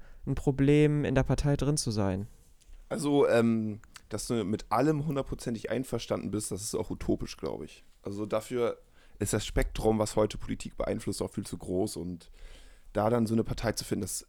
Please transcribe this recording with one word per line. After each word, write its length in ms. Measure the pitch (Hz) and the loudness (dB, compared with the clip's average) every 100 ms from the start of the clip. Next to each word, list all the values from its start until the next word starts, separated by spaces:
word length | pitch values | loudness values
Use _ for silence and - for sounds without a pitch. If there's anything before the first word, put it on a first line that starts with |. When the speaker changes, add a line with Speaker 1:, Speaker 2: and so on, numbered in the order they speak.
| - - - | -12 -10 -4
Speaker 1:
ein 100 | 135 | 0
Problem, 680 | 147 135 139 147 151 147 139 | 0 4 6 8 8 4 4
in 100 | 135 | 2
der 80 | |
Partei 320 | 131 131 143 143 | 4 2 2 2
drin 220 | 131 151 | 2 0
zu 140 | 127 | 0
sein. 360 | 104 98 92 104 - - - - - - | 0 0 0 -6 -14 -20 -20 -20 -18 -8
Speaker 2:
Also, 380 | - 147 143 - | -4 2 4 6
ähm, 520 | 117 117 113 110 104 - - - | 6 4 2 -2 -6 -14 -20 -10
dass 180 | 104 - | -8 -2
du 160 | 117 | -2
mit 280 | 98 107 - | 0 -2 0
allem 340 | 120 147 151 156 | 2 2 2 -2
hundertprozentig 640 | 139 - 131 127 110 - | -4 -4 -6 -6 -6 -4
einverstanden 600 | 117 135 117 - 101 - | -4 -4 -6 -4 -4 -2
bist, 200 | 104 - | -4 -4
das 100 | 98 | -6
ist 140 | 107 - | -4 -4
auch 140 | - | -4
utopisch, 480 | - - - - - | -6 -2 -2 -4 -8
glaube 280 | 69 52 - | -8 -8 -12
ich. 180 | - - - | -16 -20 -14
Also 240 | 101 101 107 | -10 -8 -4
dafür 520 | 110 - 123 113 - _ - - - | -4 -2 -2 -2 -2 _ -20 -18 -6
ist 140 | 101 | 0
das 120 | 107 - | 0 0
Spektrum, 540 | - - - 110 110 | 0 0 2 2 4
was 160 | 104 107 | 2 2
heute 220 | 107 - | 2 0
Politik 400 | - 107 - - | -6 -6 -8 -6
beeinflusst, 440 | - 107 - - | -4 -4 -4 -4
auch 100 | 95 | -4
viel 140 | - 98 | -6 -8
zu 120 | 92 | -8
groß. 400 | 95 92 107 85 | -2 0 0 -4
Und 340 | 87 87 - - - - - - - | -8 -10 -14 -18 -18 -18 -20 -20 -6
da 160 | 101 107 | 0 2
dann 180 | 120 110 | 2 2
so 80 | 113 | 2
eine 80 | |
Partei 300 | - - 113 | 0 -2 -2
zu 100 | - | -2
finden, 200 | - 95 | -4 -4
das, 220 | 98 - | -4 -8